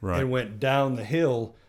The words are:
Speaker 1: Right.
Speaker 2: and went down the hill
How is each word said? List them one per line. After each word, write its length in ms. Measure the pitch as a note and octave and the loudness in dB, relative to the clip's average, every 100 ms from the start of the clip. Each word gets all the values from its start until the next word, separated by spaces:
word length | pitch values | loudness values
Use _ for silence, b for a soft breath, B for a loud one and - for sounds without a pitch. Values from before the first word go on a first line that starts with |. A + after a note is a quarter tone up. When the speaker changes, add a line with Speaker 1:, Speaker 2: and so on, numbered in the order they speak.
Speaker 1:
Right. 180 | F#2+ F2+ | -2 0
Speaker 2:
and 80 | C3 | 2
went 280 | B2+ G#2+ G#2+ | 0 -2 -2
down 360 | C3 C#3 C3+ A#2+ | 0 2 2 -2
the 60 | |
hill 520 | G#2 D#3+ D3+ A#2 A2 b | -2 2 2 0 -4 b